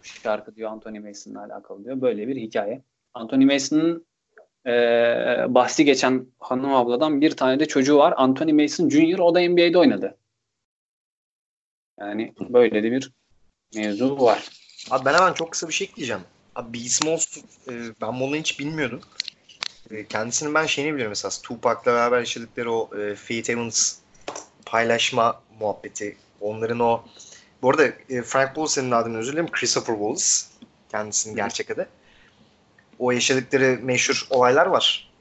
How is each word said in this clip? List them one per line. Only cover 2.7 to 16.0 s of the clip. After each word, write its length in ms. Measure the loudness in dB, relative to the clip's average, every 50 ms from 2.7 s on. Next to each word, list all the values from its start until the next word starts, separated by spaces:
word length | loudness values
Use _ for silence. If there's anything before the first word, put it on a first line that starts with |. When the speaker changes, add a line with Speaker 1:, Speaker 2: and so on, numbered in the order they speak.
| -6 -10 _ _ _ _ _ _ _
Speaker 1:
Anthony 320 | -14 -10 -2 2 4 4
Mason'ın, 600 | 6 4 2 0 0 0 2 2 2 -2 -2 -10 _ _ _ _ _ _ -20 -20 _ _ _ _
e, 60 | 0 2 2 4 4 4 4 4 4 2 0 0 0 0 0 0
bahsi 380 | 2 4 4 4 4 4 4 6
geçen 400 | 6 6 4 4 2 2 0 -2 -8 _ _
hanım 340 | -8 -6 -4 -2 0 2 2
abladan 480 | 2 2 2 2 0 0 0 2 2
bir 100 | 2 2
tane 280 | 2 2 0 0 2 2
de 60 | 0
çocuğu 320 | 0 2 2 4 6 6
var. 160 | 6 6 6 6
Anthony 340 | 4 4 4 4 2 2 2 4 4 4
Mason 260 | 2 0 0 0 4
Junior, 300 | 4 4 4 4 4 4
o 160 | 4 4 4
da 40 | 4
N 180 | 4 4 4
B 120 | 4 4 6
A'de 80 | 6
oynadı. 400 | 6 6 6 4 2 -4 -6 -8 _ _ _ _ _ _ _ _ _ _ _ _ _ _ _ _ _ _ _ _ _ _ _ _ _ _ _ _ _ _ _ _ _ _ _ _ -14
Yani 340 | -12 -10 -8 -8 -8 -8 _ _
böyle 440 | -12 2 4 4 4 4 4 0 0
de 80 | 0
bir 200 | -2 -2 -4 -6 _ _ _ _ _ _ _ _ _ _ _ _ -8
mevzu 440 | -6 -4 -4 -2 0 -2 -2 0 2
var. 280 | 4 4 4 2 -2 -14 -20 -20 _ _ _ -20 -8 -4
Speaker 2:
Abi 160 | -4 0 0
ben 80 | 2 4
hemen 200 | 4 4 2 2
çok 180 | -2 -8 -8
kısa 160 | -8 -10 -8
bir 60 | -6 -6
şey 140 | -6 -6
ekleyeceğim. 340 | -8 _ -10